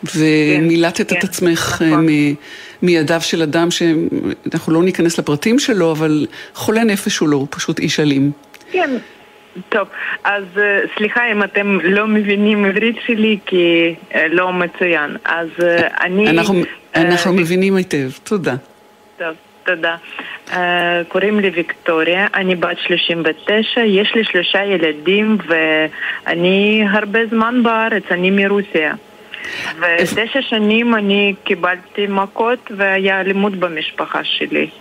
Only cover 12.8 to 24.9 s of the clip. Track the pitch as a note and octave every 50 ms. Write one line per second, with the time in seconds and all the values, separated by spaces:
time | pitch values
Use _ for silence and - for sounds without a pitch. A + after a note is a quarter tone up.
12.8 | G#3+ A#3 A#3 A3+ - - A#3+ G#3+ A3 A3 G#3+ F#3+ - - F#3+ F3+ F3 E3+ E3+ E3+
13.8 | E3+ E3 E3 D#3 - - - - D#3 D#3+ D#3+ F3+ F#3 F#3 F3+ F3+ F3+ E3+ - -
14.8 | F#3 F3+ E3+ D#3 D3 D3 D#3 - - - - E3 E3+ E3 D#3+ - F3 F3 E3+ E3+
15.8 | E3+ - - - - F3+ F3+ G3 G#3+ A3 - E3+ E3 - F#3+ F3 E3+ - - -
16.8 | - - - D#3+ E3+ F3 F3 F3 F3 F#3+ F3 F#3+ E3+ D#3+ F3+ F#3 F#3+ G3 G3 F#3+
17.8 | F3+ F#3 - D3 C3+ C3 C3 - - - A3 G3+ D#3 D3 C3 C3 - - - -
18.8 | - - - _ _ - - - F3 E3 D#3+ E3 _ - _ - - - F3+ E3
19.8 | D#3+ E3+ E3 E3+ - - - - - - - - - - - F3+ F3+ F3 F3 F3
20.8 | F3 F3 F3 F3 E3+ E3+ - F#3 G3 G3+ G#3+ G#3 G3 G3 E3 E3+ D#3+ - - -
21.8 | - - E3+ D#3+ D#3+ E3 F3 F#3 G3+ G3+ - G3 G3 F#3 F#3 E3+ E3+ F3 F3 F3
22.8 | - - - E3+ - - E3+ E3+ D#3+ D#3+ D#3 - - - G#3 G#3+ A3 A3 - B3
23.8 | A#3 A3 G3 F#3+ G#3+ A3 - A#3 G#3+ - - F3+ F3 - - F#3+ G3 G3+ G3 F3
24.8 | E3 D#3+